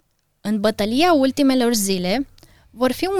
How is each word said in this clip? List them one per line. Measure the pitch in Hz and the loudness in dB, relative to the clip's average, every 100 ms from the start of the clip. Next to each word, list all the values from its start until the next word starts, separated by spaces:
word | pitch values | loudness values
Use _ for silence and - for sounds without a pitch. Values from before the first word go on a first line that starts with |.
| _ _ _ _ | _ _ _ _
În | 202 214 | -4 -2
bătălia | 208 220 208 247 359 | -2 -2 -2 2 2
ultimelor | 311 269 262 269 262 240 | 4 2 2 2 2 0
zile, | 233 196 185 180 233 277 - - _ _ | 0 -2 -2 -2 -4 -4 -12 -20 _ _
vor | 220 254 | -4 -4
fi | 254 359 392 | -2 -2 6